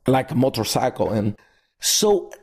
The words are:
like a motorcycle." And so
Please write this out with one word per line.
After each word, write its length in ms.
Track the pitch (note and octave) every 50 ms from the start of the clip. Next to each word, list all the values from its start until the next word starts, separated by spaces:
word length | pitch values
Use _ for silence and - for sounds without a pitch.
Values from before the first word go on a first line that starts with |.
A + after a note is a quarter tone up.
| -
like 240 | - C3 C3 B2+ -
a 40 | D3+
motorcycle." 720 | B2 C3+ C3+ C3+ A#2+ G#2+ - - C3 B2 B2+ - - G#2 -
And 260 | G#2 G#2+ G2+ G#2+ G2+ - _ _ _ _ _ _ _ -
so 520 | - - - - A3 G#3 G3+ F3+ - - - -